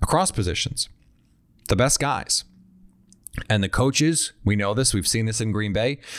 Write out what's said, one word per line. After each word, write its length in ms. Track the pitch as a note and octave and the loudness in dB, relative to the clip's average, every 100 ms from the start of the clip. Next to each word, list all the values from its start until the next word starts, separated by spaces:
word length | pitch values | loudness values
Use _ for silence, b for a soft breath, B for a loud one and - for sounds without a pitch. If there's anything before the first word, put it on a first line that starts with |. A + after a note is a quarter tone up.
across 300 | - D#3 F#3 | 0 2 0
positions. 580 | - F#2 D2+ - - - - _ _ _ _ _ _ - | 0 -2 -2 -4 -6 -8 -10 _ _ _ _ _ _ -2
The 80 | F#2+ | 2
best 220 | C3 - | 2 2
guys. 460 | C#3+ C3+ - - - - - - - _ _ - - - - | 0 -2 -2 -6 -6 -20 -20 -20 -20 _ _ -20 -14 -10 0
And 140 | G#2+ | 0
the 40 | G2 | 2
coaches, 640 | - C3 C3+ D3+ D#3+ - - | 2 2 2 2 2 -4 -2
we 100 | G2 | 0
know 200 | G#2 G2+ | 2 2
this, 200 | G#2+ C3 | 2 2
we've 140 | G#2 F2 | 0 0
seen 180 | A2+ A2 | 0 0
this 140 | A2 | -2
in 100 | A2 | -2
Green 220 | G#2 G#2+ | -2 -2
Bay. 260 | G2+ A#2+ C#3+ B | 0 0 -2 B